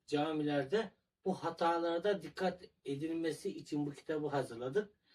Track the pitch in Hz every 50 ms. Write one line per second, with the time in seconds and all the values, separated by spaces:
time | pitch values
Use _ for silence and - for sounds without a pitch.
0 | _ - 147 147 147 160 156 151 147 147 143 143 135 135 196 220 214 190 - _
1 | _ _ _ _ - 190 190 - - 214 - - 175 170 170 170 170 170 170 170
2 | 180 208 202 151 156 147 - - 190 180 - - - - _ _ - 135 139 139
3 | 156 160 165 165 165 160 143 - - 190 151 147 143 - 151 147 147 143 143 -
4 | - - 156 151 151 143 143 139 127 - 117 117 123 131 143 208 208 - _ _
5 | _ _